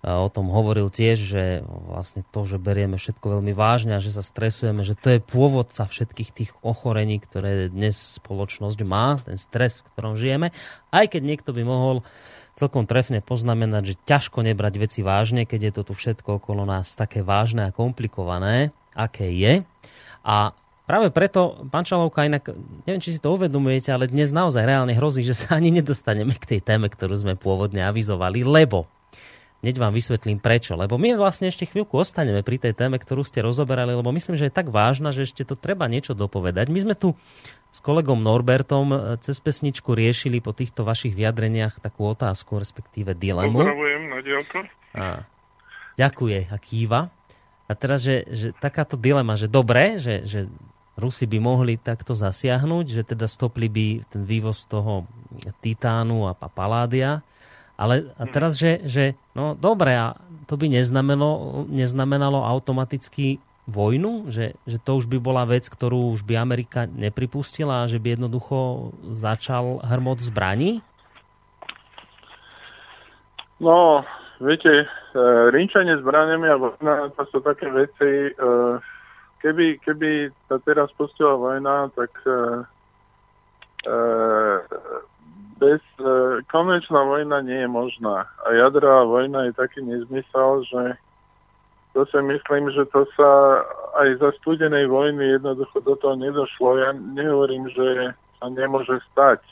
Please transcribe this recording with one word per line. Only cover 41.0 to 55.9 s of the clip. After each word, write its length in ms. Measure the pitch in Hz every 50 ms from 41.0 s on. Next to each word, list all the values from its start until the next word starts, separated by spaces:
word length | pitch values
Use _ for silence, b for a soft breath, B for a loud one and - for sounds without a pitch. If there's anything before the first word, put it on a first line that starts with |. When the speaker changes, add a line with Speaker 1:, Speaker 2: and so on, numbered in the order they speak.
| - 120 98
Speaker 1:
vyjadreniach 640 | 98 107 110 113 113 110 110 110 110 110 107 - -
takú 240 | - 104 _ - 104
otázku, 560 | 104 110 - 131 104 95 - - - 110 101
respektíve 560 | 101 - _ - - _ _ 107 101 95 90
dilemu. 480 | 87 95 98 95 87 92 107 113 131 156
Speaker 2:
Pozdravujem 400 | 151 143 143 151 143 143 151 160 151
na 80 | 131 127
diaľku. 400 | 131 139 143 143 143 - - 180 196 - _ _ _ _
Speaker 1:
A, 320 | - - 95 92 90 - 107 _ _ _ _ _ _ B B B B B B B B
ďakuje 560 | - 131 139 - - 127 110 101 95 92 87
a 60 | 101 104
kýva. 420 | _ - 113 110 113 107 117 127 170 180 _ _ _ b b b b b b b _
A 80 | -
teraz, 320 | 107 - - 127 139 139 120
že, 240 | 139 165 120 -
že 200 | - 120 110 107 117
takáto 480 | - - - 143 - - 147 - - 123
dilema, 400 | 110 131 143 139 123 110 107 104
že 80 | 107
dobre, 560 | 104 110 135 123 113 117 120 156 208 226 190 131
že, 240 | 120 107 - -
že 240 | 104 101 104 95 - - - - - _ _ _ _ _ -
Rusi 240 | 110 127 - - 127
by 160 | 107 110 107
mohli 400 | 113 120 127 127 127 120 117 113
takto 320 | _ - 117 113 - -
zasiahnuť, 760 | 123 107 104 95 95 - - 127 123 127 143 156 165 170 170 139
že 100 | 113 113 110
teda 160 | - 120 110 113
stopli 480 | 110 - - 131 117 - 120 113 110
by 140 | 104 110 107 107 110 117 104 _
ten 160 | - 104 98
vývoz 400 | 95 113 110 107 110 107 - -
toho 400 | _ - 107 101 110 104 95 87 - - - - - 120 - - 98 - _ -
titánu 640 | 113 110 - - 120